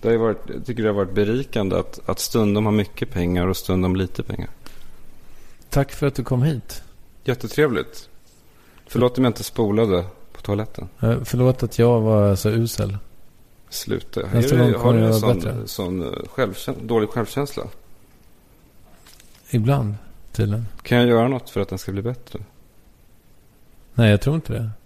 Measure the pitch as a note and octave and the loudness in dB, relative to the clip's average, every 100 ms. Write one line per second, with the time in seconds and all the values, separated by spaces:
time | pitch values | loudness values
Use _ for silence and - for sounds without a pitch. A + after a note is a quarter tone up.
0 | A2+ A#2 A2+ G2+ - - - A2+ A2 G2+ | 2 2 2 0 -6 -10 -6 0 0 2
1 | F#2+ F#2+ G#2 A#2+ C#3 A#2 F#2+ F2+ F2+ - | 0 2 2 2 -2 -2 0 0 -2 -6
2 | - F#2+ - A#2+ G#2 G2+ G#2+ G#2+ G2+ - | -6 -4 0 2 4 2 2 2 0 -4
3 | - - F2 F2+ F2+ F#2 - F#2 F#2 F#2 | -6 -2 0 2 0 -2 0 2 2 0
4 | F#2 - - - - - - - - - | -2 -4 -6 -6 -8 -10 -14 -12 -12 -12
5 | - - - - - - - - C#3 - | -14 -14 -16 -16 -16 -18 -4 -2 -2 0
6 | C#3+ C3+ B2 B2+ C#3 C3+ - - - - | -2 -2 -2 2 2 0 -6 -12 -14 -20
7 | - - - B2 G#2+ - D3+ G2+ B1+ - | -20 -10 -4 -4 -4 2 2 2 -4 -10
8 | - - - - - - - - - A#2 | -18 -20 -20 -20 -20 -20 -20 -20 -6 2
9 | B2 B2 C3 G#2 G#2 - A2 G#2 A2+ F2+ | 2 4 2 2 -6 -2 2 2 4 2
10 | F#2+ - - - - G#2 G#2+ - F2+ - | 0 -10 -18 -12 -4 -2 -4 -8 -12 -2
11 | A2+ B2 A#2+ B2 B2+ B2+ A#2 - A#2 A#2+ | 0 0 0 2 4 2 -2 2 4 6
12 | A2 G#2+ G2+ F#2+ G#2+ A2 A#2 - G#2 G2 | 4 4 4 4 2 0 0 -2 -4 -4
13 | - - - - - - - - - G#2 | -10 -18 -20 -20 -20 -20 -14 -12 -4 -6
14 | - - G2 A2+ B2 B2+ B2 A#2 A#2+ A2+ | -4 -6 -2 2 4 4 4 4 4 4
15 | A2 A2 A2 A2+ - A#2+ G#2+ - F#2 F#2 | 4 4 2 0 0 -6 -8 -6 -4 -2
16 | D2+ - - - B2+ - - - A2+ A#2 | -4 -6 -8 -2 -2 -2 -8 -8 0 0
17 | G#2 - G#2+ - C#3+ - - - - - | 0 -2 -4 -4 -4 -6 -10 -12 -18 -20
18 | - - - - _ - - - - - | -20 -20 -20 -20 _ -20 -20 -20 -20 -20
19 | - - - - - B2 A2 C#3 G#2+ G#2+ | -20 -20 -20 -20 -4 0 2 2 0 -6
20 | - - - - G#2+ G#2+ A2 - - A#2+ | -12 -20 -12 -2 0 0 -4 -10 0 4
21 | A#2+ A#2 A#2+ C3 - - G2 F#2+ - G2 | 6 4 4 0 -4 -4 -4 -4 -6 -6
22 | A2 B2+ - - G2+ - - - - _ | -6 -8 -10 -14 -14 -18 -20 -20 -20 _
23 | - - _ - _ _ - - - - | -20 -20 _ -20 _ _ -20 -20 -6 4
24 | A2+ G#2 - - - A2+ A2+ G#2 | 6 6 4 -2 -2 -6 -6 -8